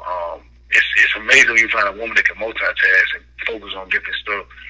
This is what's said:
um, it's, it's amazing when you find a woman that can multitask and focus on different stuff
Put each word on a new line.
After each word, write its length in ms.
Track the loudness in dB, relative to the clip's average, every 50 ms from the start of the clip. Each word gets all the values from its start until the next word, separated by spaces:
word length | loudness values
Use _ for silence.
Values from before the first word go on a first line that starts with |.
| -10
um, 340 | -8 -6 -6 -6 -6 -8 -10 -14 -20 _ _ _ _
it's, 160 | 2 2 2 2 2 2 2
it's 120 | 2 2
amazing 320 | -2 0 4 6 6 6 6
when 80 | 4 2
you 100 | 2 2
find 200 | 0 0 0 0
a 40 | -2 -4
woman 160 | -6 -2 0
that 100 | 0 0
can 120 | 0 -2
multitask 800 | -2 -6 -6 -4 -4 -4 -4 0 0 2 4 4 4 4 2 -2
and 80 | -8 -12 _ _ -10 -8
focus 280 | -8 -8 -8 -10 -10 -10
on 120 | -10 -6 -4
different 280 | -4 -4 -4 -4 -8 -8 -6
stuff 240 | -6 -6 -6 -6 -10 -18 -20 -20 -20